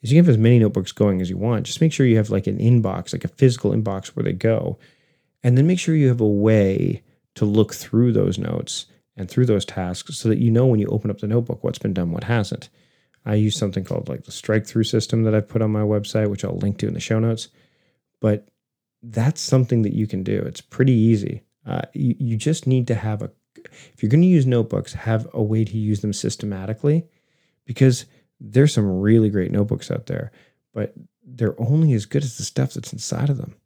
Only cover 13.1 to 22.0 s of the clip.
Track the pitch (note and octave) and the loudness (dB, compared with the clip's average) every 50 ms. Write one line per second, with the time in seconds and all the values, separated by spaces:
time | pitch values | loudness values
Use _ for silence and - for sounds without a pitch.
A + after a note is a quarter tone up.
13.1 | _ _ _ G#2+ G#2 G#2+ G#2+ G#2+ G#2 - G#2+ G2+ F#2 G2 F#2 - - - - - | _ _ _ -2 0 0 2 0 0 -2 -4 -4 -4 -6 -6 -4 -6 -6 -6 -8
14.1 | C2+ - - - - - - - G#2+ A2 A2 - - A#2 A2 - - A2+ G#2+ - | -10 -12 -12 -16 -18 -12 -4 -2 -2 -2 -2 -2 -2 -2 -2 0 0 -2 -2 0
15.1 | - A2+ A2+ A2 G#2+ A2 G#2+ _ - A2+ A2+ G#2+ G#2+ G#2+ G#2+ G#2 G#2+ G#2 G2+ - | -2 0 0 2 2 0 -2 _ -4 -2 -2 0 0 0 0 0 0 -2 -2 -2
16.1 | - A2 G#2+ G#2 G2+ F#2+ - F#2+ F2 F2+ F#2+ G2+ G2 - G#2 G#2 - - - - | -2 -2 -2 -2 -2 -4 -6 -6 -6 -4 -4 -4 -4 -2 -4 -6 -4 -6 -4 -2
17.1 | A2+ A2 A2+ A2+ A2+ A2+ - - _ _ _ _ _ _ _ _ _ _ _ _ | -2 0 0 0 -2 -4 -8 -16 _ _ _ _ _ _ _ _ _ _ _ _
18.1 | _ _ - A2 G#2+ G#2 - _ _ _ _ _ _ _ _ _ _ _ - A#2+ | _ _ 0 0 0 0 -4 _ _ _ _ _ _ _ _ _ _ _ -20 -8
19.1 | G#2+ - A2+ C#3+ D#3+ - - - - C3 B2+ - B2 A#2 A2 G#2 - - G#2+ G#2 | -4 0 0 0 0 -2 -2 0 2 2 2 2 2 0 0 0 0 -2 -4 -2
20.1 | - F#2+ F#2 G#2 G#2 G2 - - - - - _ - - B2+ C3+ B2+ A2+ A2 A2+ | -4 -6 -4 -2 -4 -4 -4 -6 -10 -14 -18 _ -2 0 2 2 4 4 4 4
21.1 | A2+ G#2 G2+ - - - _ _ _ _ _ - - - - - _ - | 2 2 0 -6 -10 -10 _ _ _ _ _ -8 -8 -8 -8 -8 _ -4